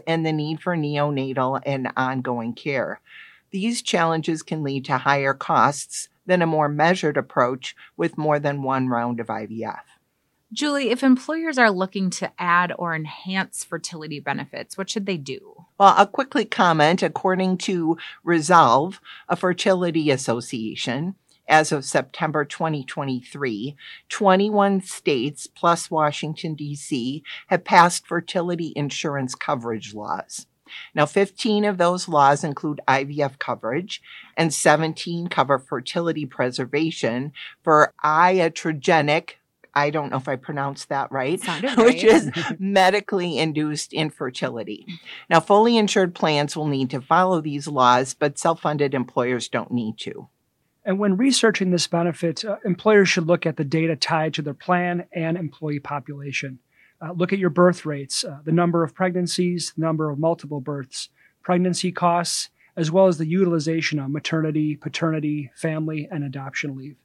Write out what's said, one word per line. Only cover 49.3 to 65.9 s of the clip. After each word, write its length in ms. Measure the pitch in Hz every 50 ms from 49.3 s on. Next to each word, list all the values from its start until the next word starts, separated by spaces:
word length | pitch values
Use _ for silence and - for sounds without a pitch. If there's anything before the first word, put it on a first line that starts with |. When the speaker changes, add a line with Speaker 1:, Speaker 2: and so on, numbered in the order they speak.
| 127 117 -
Speaker 1:
don't 240 | - - 120 104 -
need 260 | 123 120 110 110 107 -
to. 280 | - 101 101 101 - - _ _ _ _ _ _ _ _ _ _ -
Speaker 3:
And 140 | 214 185
when 200 | 196 208 202 185
researching 520 | 185 254 277 240 - 233 220 - - 196 180
this 160 | 180 170 -
benefit, 580 | - 170 170 170 175 156 - 175 165 156 - -
uh, 120 | 220 196 - -
employers 440 | 202 175 - - 214 214 202 190 175
should 180 | - 180 165
look 180 | 156 175 165 -
at 120 | 165 143
the 60 | - 147
data 320 | 135 165 160 160 165 160
tied 380 | - - - 165 156 156 160 143
to 80 | -
their 140 | 147 147 139
plan 500 | - - - 180 175 180 180 175 175 175 - -
and 240 | 180 160 165 170
employee 420 | 190 170 143 - - 156 151 147 143
population. 800 | - - 143 139 127 - 143 143 139 143 131 - 143 135 131 - _ _ _ _ _ _ _ -
Uh, 120 | 170 156
look 200 | 180 170 180 180
at 60 | 196
your 140 | 202 185 175
birth 340 | 143 180 180 180 175 - -
rates, 380 | 156 147 143 139 139 - - -
uh, 160 | 170 139 143 147
the 80 | 156
number 320 | 160 170 175 175 165 170 165
of 120 | - -
pregnancies, 800 | - 190 185 175 180 180 165 - - 180 175 175 170 - - -
the 60 | 160
number 280 | 160 165 160 156 156 151
of 80 | 143
multiple 440 | 139 160 165 170 170 - 143 147 143
births, 480 | 131 156 143 143 127 - - - - - _ _ _ _ _ _ -
pregnancy 480 | - 180 180 180 180 175 - 185 180
costs, 580 | 175 - 175 175 170 175 170 - - - - - _ _ _ _ -
as 140 | 175 165 156
well 160 | 165 190 190
as 140 | 185 170 147
the 80 | 165
utilization 720 | 156 170 190 196 175 170 160 143 160 160 160 160 - 151 143
of 100 | 135 135
maternity, 640 | 147 147 - - 165 160 156 156 151 156 151 151 151
paternity, 760 | 147 - 147 - - 170 160 160 156 151 147 151 151 143 123 _
family, 540 | - - 160 156 156 156 156